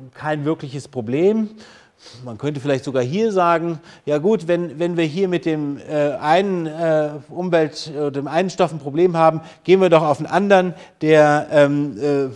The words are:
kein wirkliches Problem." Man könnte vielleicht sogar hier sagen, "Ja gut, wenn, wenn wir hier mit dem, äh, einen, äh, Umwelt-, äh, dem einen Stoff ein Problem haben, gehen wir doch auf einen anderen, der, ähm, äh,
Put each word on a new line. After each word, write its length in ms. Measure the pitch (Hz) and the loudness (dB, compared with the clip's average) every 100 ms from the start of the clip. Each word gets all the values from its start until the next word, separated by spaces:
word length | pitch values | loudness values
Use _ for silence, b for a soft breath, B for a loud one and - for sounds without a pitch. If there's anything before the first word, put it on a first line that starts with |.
| 131 | -20
kein 300 | - 151 151 | -10 -6 -4
wirkliches 440 | 143 156 143 139 - | -4 -4 -8 -12 -10
Problem." 600 | 127 110 139 190 220 208 - B B B B B 113 127 | -10 -4 0 2 2 -4 -10 B B B B B -18 -16
Man 120 | 110 | -8
könnte 220 | 143 143 | -6 -6
vielleicht 240 | 143 131 | -2 -2
sogar 200 | 135 127 | -2 -2
hier 280 | 123 190 226 | -2 -2 0
sagen, 480 | 190 170 170 170 160 B B - | 2 2 2 -2 -8 B B -4
"Ja 120 | 147 | -2
gut, 300 | 180 220 165 | 0 0 0
wenn, 300 | 175 170 151 | -2 -2 -4
wenn 200 | 175 170 | -4 -2
wir 80 | 160 | -2
hier 240 | 170 190 | -2 -2
mit 160 | 175 170 | -2 -2
dem, 320 | 156 143 135 | -4 -4 -8
äh, 360 | - 151 147 | -6 -2 -2
einen, 520 | 127 151 175 202 180 160 | -2 2 2 2 -2 -4
äh, 460 | 156 165 156 151 147 - | -4 0 0 0 -6 -12
Umwelt-, 640 | 156 180 165 156 - 151 143 | -8 0 0 0 -4 -12 -6
äh, 160 | 147 | -4
dem 160 | 135 143 | -4 -4
einen 220 | 160 190 | -2 -2
Stoff 240 | - 175 | -2 -2
ein 60 | 156 | -2
Problem 360 | 143 147 185 165 | -6 0 0 4
haben, 240 | 160 160 B B | 2 2 B B
gehen 160 | - 190 | 2 4
wir 100 | 185 | 6
doch 120 | 160 | 4
auf 160 | 156 139 | 4 -2
einen 100 | - | 0
anderen, 460 | 175 202 190 180 156 B - | 0 4 4 2 -6 B -4
der, 460 | 156 156 151 147 - | 4 6 6 4 2
ähm, 460 | 151 143 143 143 101 | 2 4 2 -4 -4
äh, 320 | 143 143 135 | -2 -2 -2